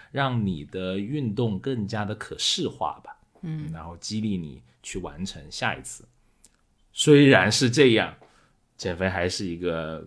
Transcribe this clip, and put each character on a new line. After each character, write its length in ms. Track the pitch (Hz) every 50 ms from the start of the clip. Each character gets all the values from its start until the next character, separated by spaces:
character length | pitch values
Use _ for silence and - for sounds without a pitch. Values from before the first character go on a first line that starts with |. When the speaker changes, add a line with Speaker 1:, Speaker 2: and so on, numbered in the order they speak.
| - -
Speaker 1:
让 340 | - 135 139 131 123 117 107
你 200 | 98 90 73 73
的 340 | - - 92 92 92 95 98
运 340 | 101 107 143 151 135 113 98
动 240 | 123 123 113 101 92
更 300 | - 135 131 120 104 98
加 160 | 113 107 104
的 100 | 98 107
可 220 | - - - - -
视 300 | - - - - 156 120
化 320 | - - - 73 - - -
吧。 120 | - - _ _ _ _ _
Speaker 2:
嗯。 280 | - 165 160 156 151 151
Speaker 1:
然 140 | 80 80 80
后 100 | 85 85 80
激 220 | - - 107 110
励 160 | 107 110 101
你 260 | 90 82 76 65 64 - _ _ _ -
去 140 | - - 95
完 260 | 87 78 71 76 92
成 160 | 95 - 82 71 73
下 260 | - - 131 113 78
一 60 | 67
次。 220 | - - - - - - _ _ _ _ _ _ - - _ _ _ _ _ _ _ _
虽 360 | - - - 156 147 143 147 135
然 220 | 135 95 92 104
是 200 | 110 - 135 120
这 240 | 120 156 143 127 113
样， 200 | 107 90 80 - - - - _ _ _ _ _ _ _ _ _
减 220 | - - 98 87 85
肥 100 | 92 95
还 220 | 92 95 87 90
是 160 | - - 104
一 100 | 90 85
个 500 | 82 90 87 82 82 80 80 80 76 -